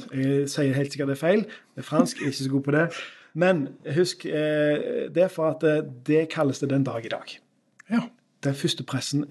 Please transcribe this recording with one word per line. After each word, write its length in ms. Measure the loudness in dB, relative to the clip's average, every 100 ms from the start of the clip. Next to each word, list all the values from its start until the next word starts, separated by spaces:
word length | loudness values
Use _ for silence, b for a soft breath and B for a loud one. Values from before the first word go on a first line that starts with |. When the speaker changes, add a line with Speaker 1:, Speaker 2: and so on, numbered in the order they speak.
| -2
Speaker 1:
Jeg 360 | -2 2 2 0
sier 240 | 0 0
helt 180 | 2 -2
sikkert 160 | -2 -4
det 100 | 0
er 100 | 2
feil. 140 | 2 2 B B -16
Det 80 |
er 60 | -2
fransk, 300 | 2 2 0
jeg 80 | -4
er 40 |
ikke 120 | -2
så 80 | -2
god 120 | 0
på 80 | 2
det. 180 | 2 2 B B B B
Men 340 | 0 2 2 0 -8 -4 0
husk, 300 | 0 0 -4
eh, 840 | -2 0 2 2 2 0 -4 -2
det 120 | 2
er 40 | 2
for 200 | 2 -2
at, 120 | 2
eh, 180 | 2 2 -2 -8 2
det 240 | 2 2
kalles 300 | 0 0 0
det 100 | 0
den 140 | 2
dag 200 | 2 -2 -6
i 40 |
dag. 300 | -8 -8 -18 _ _ _ _ -2
Speaker 2:
Ja. 100 | -2 -2 -10 _ _
Speaker 1:
Den 100 | -4
første 300 | -2 -2 -2
pressen 400 | -4 -4 -2 -4 -2